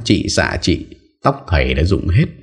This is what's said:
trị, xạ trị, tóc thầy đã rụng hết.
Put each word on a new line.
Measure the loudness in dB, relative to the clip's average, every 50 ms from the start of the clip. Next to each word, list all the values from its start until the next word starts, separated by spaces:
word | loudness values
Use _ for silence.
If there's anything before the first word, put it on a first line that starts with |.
| 2
trị, | 2 0 2 2 -2
xạ | 0 0 0 0 -2 -2
trị, | 0 0 -2 -2 -4 -12 -18 -20 _ _ _ _ -2
tóc | -2 -2 -2 -4
thầy | -2 0 0 2 0 0
đã | 0 2
rụng | 2 2 0 0
hết. | 2 2 2 2 0 -2 -14